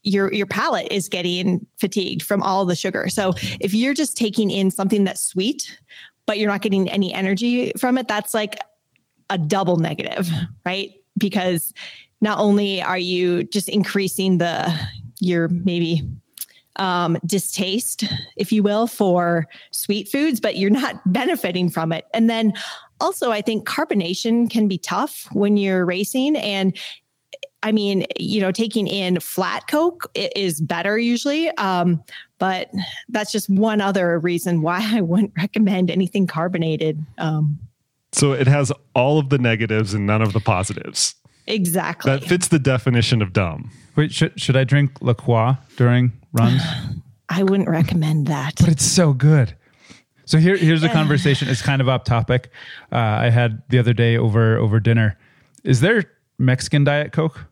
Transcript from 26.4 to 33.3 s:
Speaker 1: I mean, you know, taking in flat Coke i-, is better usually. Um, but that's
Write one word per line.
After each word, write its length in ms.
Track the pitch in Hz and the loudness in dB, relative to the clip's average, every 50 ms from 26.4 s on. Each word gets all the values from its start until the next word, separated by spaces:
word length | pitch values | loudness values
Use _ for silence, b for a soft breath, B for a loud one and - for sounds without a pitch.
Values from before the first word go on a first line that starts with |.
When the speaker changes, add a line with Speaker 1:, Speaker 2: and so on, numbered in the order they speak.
| - 208 196 196 190 190 185 B B B B B B _ _ _ _ _ - - - - _ _ | -2 -4 -2 0 0 0 -2 B B B B B B _ _ _ _ _ -20 -20 -20 -20 _ _
Speaker 1:
I 100 | - 214 | -2 0
mean, 340 | 214 214 202 202 196 190 170 - - - | 0 0 0 0 0 -2 -2 -4 -6 -8
you 220 | 180 - 208 214 | -6 -4 -2 0
know, 120 | 190 185 | 0 -2
taking 340 | 180 - 226 214 - 220 202 | -2 -2 -4 -2 -2 -4 -2
in 340 | 160 - 202 190 180 180 170 | -2 -4 -4 -2 0 -2 -2
flat 460 | - - - - 185 175 - - - | -2 -6 -4 -4 -2 -2 -4 -6 -6
Coke 440 | - - 302 330 349 339 - - - _ | -2 0 0 0 0 -2 -4 -16 -8 _
i-, 140 | - 302 - - | -6 -6 -4 -4
is 240 | 202 196 185 160 147 | -2 -2 -2 -2 -4
better 360 | 160 - 175 170 175 202 208 226 | -4 -4 -4 -4 -2 -2 0 0
usually. 520 | 233 233 240 233 - 285 285 311 330 320 - - | 0 0 0 0 0 -2 -2 0 -2 -2 -2 -2
Um, 440 | 208 190 185 180 175 180 170 156 B B B B B B _ _ | -2 0 0 2 2 2 0 0 B B B B B B _ _
but 320 | 185 190 185 185 - - - 196 180 B B B B B | -2 -2 -2 -4 -6 -8 -8 -8 -8 B B B B B
that's 240 | 240 214 208 - | -4 -4 -4 -2